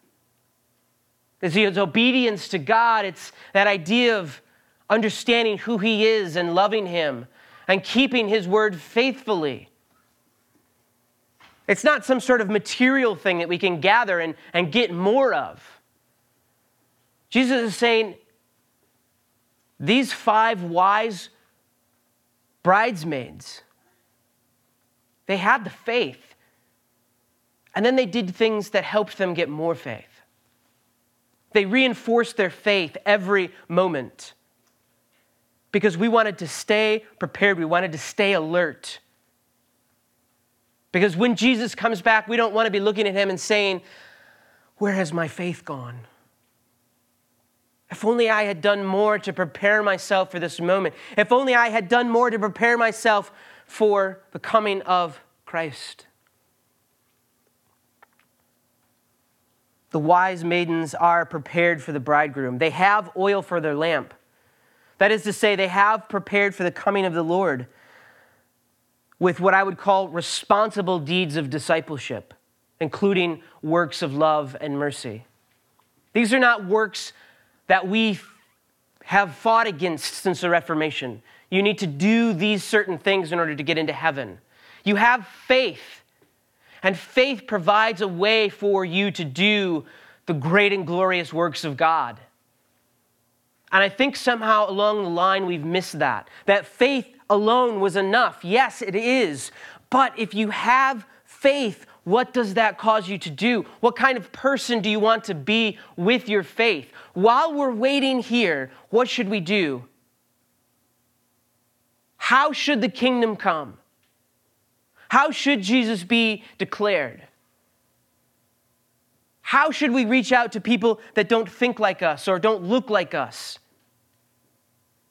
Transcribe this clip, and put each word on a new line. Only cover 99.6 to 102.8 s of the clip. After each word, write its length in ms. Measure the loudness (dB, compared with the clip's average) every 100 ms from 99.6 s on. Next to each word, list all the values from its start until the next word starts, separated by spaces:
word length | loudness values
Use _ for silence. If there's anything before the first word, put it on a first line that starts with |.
| -20 -20 _
But 240 | 2 2 0
if 160 | -6 -2
you 160 | -4
have 560 | -2 2 2 2 -2 -12 _ _
faith, 640 | 0 2 2 -2 -6 -18 _
what 300 | 0 0 0
does 200 | -2 -2
that 240 | 0 0
cause 320 | 0